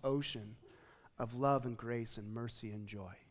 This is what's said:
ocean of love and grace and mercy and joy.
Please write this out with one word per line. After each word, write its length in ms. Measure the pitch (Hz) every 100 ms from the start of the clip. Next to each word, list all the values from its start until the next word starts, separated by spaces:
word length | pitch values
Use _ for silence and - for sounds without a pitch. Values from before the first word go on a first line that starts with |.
ocean 520 | 135 143 139 113 107 117 - - - - - -
of 160 | 117
love 300 | 123 139 139
and 120 | 123 110
grace 420 | 117 120 113 -
and 140 | 104
mercy 380 | 113 120 - 110
and 160 | 107 101
joy. 280 | 104 92 98 -